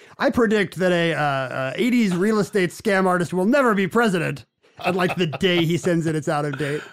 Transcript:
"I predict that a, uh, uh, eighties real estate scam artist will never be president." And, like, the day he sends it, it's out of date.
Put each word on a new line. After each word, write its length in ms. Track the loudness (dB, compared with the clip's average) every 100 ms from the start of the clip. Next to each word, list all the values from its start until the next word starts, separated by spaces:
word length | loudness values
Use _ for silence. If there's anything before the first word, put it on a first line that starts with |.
| -20 -2
"I 120 | 0
predict 460 | 2 2 2 0 0
that 140 | 0
a, 200 | 2 0
uh, 80 | 0
uh, 520 | 0 -2 -4 -4 -4 -2
eighties 400 | 0 2 2 2
real 220 | 2 2
estate 320 | 0 0 -2
scam 340 | -2 0 2
artist 300 | 2 0 0
will 100 | 0
never 300 | 2 2 2
be 120 | 2 0
president." 600 | 2 2 0 -2 -6 -14 _ _ -8
And, 140 | -4 -2
like, 200 | -2 0
the 100 | -4
day 400 | 0 0 2 0
he 100 | 0
sends 300 | 0 0 0
it, 80 | -2
it's 120 | -2
out 160 | -2 -4
of 100 | -4
date. 240 | -4 -6 -8